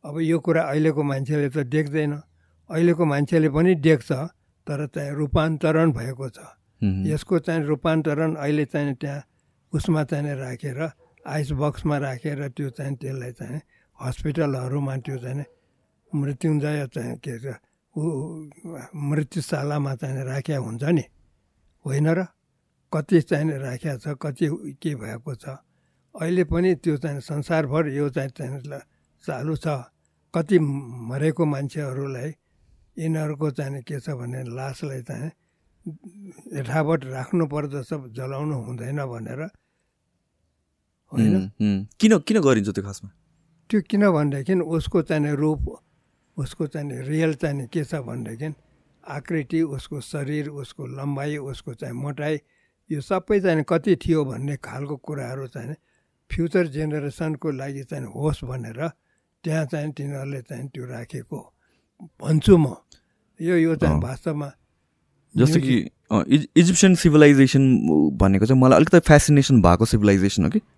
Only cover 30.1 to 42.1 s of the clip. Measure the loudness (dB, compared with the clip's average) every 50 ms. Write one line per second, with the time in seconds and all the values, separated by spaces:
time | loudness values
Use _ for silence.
30.1 | _ _ _ _ -4 -4 0 4 4 4 4 2 -2 -6 -8 -10 -14 -12 -10 -8
31.1 | -4 0 0 0 0 2 0 0 0 -2 -4 -6 -6 -6 -6 -6 -6 -6 -6 -6
32.1 | -8 -8 -8 -10 -12 _ _ _ _ _ _ _ _ _ _ _ _ -6 -2 -2
33.1 | -2 -2 -2 -4 -4 -4 -4 -4 -4 -4 -8 -8 -8 -10 -10 -10 -10 -10 -8 -8
34.1 | -8 -8 -8 -8 -8 -8 -10 -10 -10 -10 -10 -10 -10 -10 -10 -10 -10 -10 -12 -12
35.1 | -10 -10 -10 -10 -12 _ _ _ _ _ _ _ _ _ _ -16 -16 -16 _ -20
36.1 | -20 -20 -20 -20 -20 -20 -18 -12 -10 -10 -8 -4 -2 -2 0 0 -2 -2 -4 -8
37.1 | -10 -10 -8 -4 -2 -2 -2 -2 -4 -6 -6 -6 -8 -10 -8 -8 -10 -10 -10 -12
38.1 | -14 -12 -10 -10 -8 -6 -6 -6 -6 -6 -8 -8 -10 -10 -8 -8 -6 -6 -6 -6
39.1 | -8 -10 -10 -10 -10 -10 -10 -12 _ _ _ _ _ _ _ _ _ _ _ _
40.1 | _ _ _ _ _ _ _ _ _ _ _ _ _ _ _ _ _ _ _ _
41.1 | 0 2 4 4 4 2 0 -4 -4 _ 0 0 0 0 -4 -8 _ _ 4 4